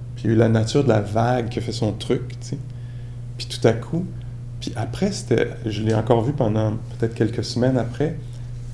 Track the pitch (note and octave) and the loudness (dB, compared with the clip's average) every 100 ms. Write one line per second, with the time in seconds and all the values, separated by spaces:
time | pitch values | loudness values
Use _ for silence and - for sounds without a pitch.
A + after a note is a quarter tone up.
0 | - - A2 A2+ A#2 A2+ A2 C#3+ C3+ A2 | -10 -4 2 6 6 4 4 4 4 4
1 | G2+ A2+ A#2 B2+ A2+ - A#2 A2 A2 - | 2 2 2 2 0 -4 -4 -2 -2 -2
2 | - B2 - - - - - - - - | -2 -2 -2 -10 -8 -8 -8 -10 -10 -10
3 | - - - - - - A#2+ A2+ - E3 | -10 -10 -10 -10 -10 2 4 4 0 -4
4 | F#3 - - - - - - - - - | -4 -6 -10 -10 -10 -8 -8 -4 -4 -2
5 | G3 G3 - A2+ - - A2 G#2 A2 A2 | -2 -2 2 2 2 -2 -4 0 2 2
6 | A2 A#2 A2+ - A2+ G#2+ A2 A2 - - | 4 4 4 2 2 2 2 0 -6 -2
7 | A2+ - A2+ - A2 - B2 C3 A#2+ - | -2 2 0 0 -4 0 2 2 0 0
8 | D3+ E3 - - - - - | -2 -2 -8 -10 -10 -10 -8